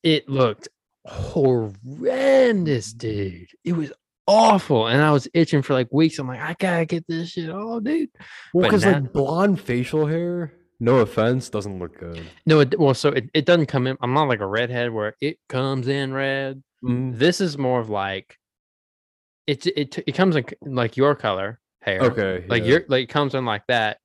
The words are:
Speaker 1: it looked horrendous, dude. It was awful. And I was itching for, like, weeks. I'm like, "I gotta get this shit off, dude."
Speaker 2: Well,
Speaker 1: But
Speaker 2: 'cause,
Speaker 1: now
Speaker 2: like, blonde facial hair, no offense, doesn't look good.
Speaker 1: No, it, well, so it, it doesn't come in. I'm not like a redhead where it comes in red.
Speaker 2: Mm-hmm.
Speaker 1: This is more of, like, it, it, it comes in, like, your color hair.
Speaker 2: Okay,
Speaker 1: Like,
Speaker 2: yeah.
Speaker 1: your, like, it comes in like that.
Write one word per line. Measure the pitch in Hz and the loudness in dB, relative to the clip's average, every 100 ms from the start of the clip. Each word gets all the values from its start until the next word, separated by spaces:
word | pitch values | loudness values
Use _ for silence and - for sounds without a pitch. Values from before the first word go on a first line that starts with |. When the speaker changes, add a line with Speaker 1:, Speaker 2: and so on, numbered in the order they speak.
Speaker 1:
it | 170 156 - | 2 0 0
looked | 135 120 104 - _ _ _ - - - 170 135 123 | 0 2 0 -14 _ _ _ -16 -10 -4 0 2 2
horrendous, | 110 98 123 147 262 262 269 269 247 208 165 127 107 | -2 -10 -18 -6 -4 0 4 6 4 2 0 -2 -4
dude. | 117 113 104 95 87 90 _ | -8 -6 -4 -6 -8 -20 _
It | 165 | -4
was | 170 147 - _ _ - | -4 -4 -10 _ _ 4
awful. | 214 226 202 - 127 113 | 6 6 4 4 2 4
And | 131 | 4
I | 151 | 6
was | 143 - | 4 2
itching | 170 165 147 | 0 2 2
for, | 135 | 2
like, | 135 120 | 0 2
weeks. | 135 160 160 | 2 2 0
I'm | 131 | -10
like, | 127 | -8
"I | 151 170 | -10 -4
gotta | 190 170 | -2 -2
get | 160 170 165 | -2 -4 -6
this | 165 170 | -8 -6
shit | - 160 | -8 -10
off, | 185 220 233 | -10 -8 -6
dude." | 220 330 277 _ - - - | -4 -4 -4 _ -20 -20 -2
Speaker 2:
Well, | 175 | 0
Speaker 1:
But | 185 | 4
Speaker 2:
'cause, | 208 | 4
Speaker 1:
now | 196 | 4
Speaker 2:
like, | 160 127 | 2 0
blonde | 147 135 160 208 185 | -2 0 2 2 0
facial | - 123 123 156 151 | -2 -4 -2 -2 -2
hair, | 165 175 175 160 _ _ _ | -2 -4 -6 -8 _ _ _
no | 117 131 | 2 4
offense, | 107 - 110 131 - | 2 2 0 0 -4
doesn't | 107 101 92 | -8 -8 -10
look | 85 - | -12 -12
good. | 85 82 82 _ - | -14 -14 -16 _ 2
Speaker 1:
No, | 156 | 4
it, | 135 170 | 4 4
well, | 147 | 2
so | 127 147 | 4 0
it, | 135 117 | 0 -2
it | 156 143 | -2 4
doesn't | 175 147 | 2 2
come | 139 127 | -2 -2
in. | 131 | -4
I'm | 120 | -2
not | 139 147 | 0 0
like | 113 | -2
a | 98 | -2
redhead | 107 120 123 120 | -4 -4 -4 -4
where | 110 104 _ | -4 -6 _
it | 139 - _ | -8 -8 _
comes | 127 135 135 123 | -4 -4 -4 -4
in | 139 135 | -4 -4
red. | 135 135 135 135 135 _ _ | -4 -4 -4 -6 -10 _ _
Speaker 2:
Mm-hmm. | 127 123 127 113 | -4 -4 -4 2
Speaker 1:
This | 156 175 | 2 2
is | 185 143 | -4 -2
more | 127 127 | -2 -2
of, | 110 | -2
like, | 104 98 98 _ _ _ _ _ _ _ _ _ _ _ _ - | -4 -4 -6 _ _ _ _ _ _ _ _ _ _ _ _ -6
it, | 139 180 | -4 -4
it, | - 139 - 151 | -4 -6 -6 -6
it | |
comes | 139 190 151 | 0 2 2
in, | 120 - | -4 -14
like, | 143 127 117 - | -6 -4 -2 2
your | 139 | 2
color | 143 110 95 98 117 _ _ | 2 -2 -4 -6 -10 _ _
hair. | - 95 | -6 0
Speaker 2:
Okay, | 127 113 98 90 90 | 0 0 -2 -4 -2
Speaker 1:
Like, | 117 | -2
Speaker 2:
yeah. | 110 | 2
Speaker 1:
your, | 156 - | 2 2
like, | 131 | -2
it | 123 | 0
comes | 147 143 | -2 -2
in | 135 | -2
like | 123 104 - | -4 -4 -2
that. | 120 110 107 | 0 0 -6